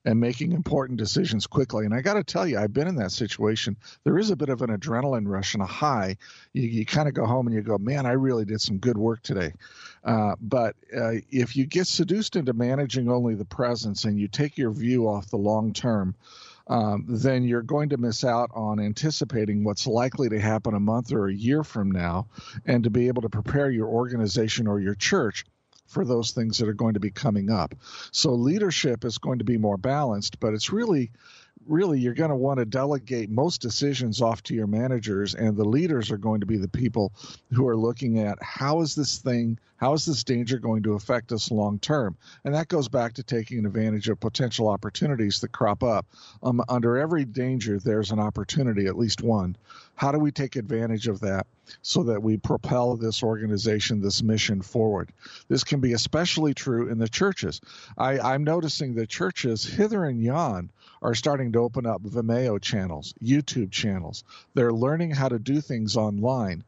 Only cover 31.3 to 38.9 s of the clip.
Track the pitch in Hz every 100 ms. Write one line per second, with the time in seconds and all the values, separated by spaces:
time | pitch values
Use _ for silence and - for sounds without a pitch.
31.3 | - - - 117 156 190 143 123 120 160
32.3 | 135 135 135 113 131 139 143 117 123 107
33.3 | 110 160 - 123 110 143 131 123 107 117
34.3 | 113 - 113 104 107 127 123 107 98 101
35.3 | - 110 104 107 127 175 139 104 110 110
36.3 | 110 98 110 95 - 123 117 98 - -
37.3 | - - 120 131 113 113 120 131 113 104
38.3 | 98 - - 139 160 156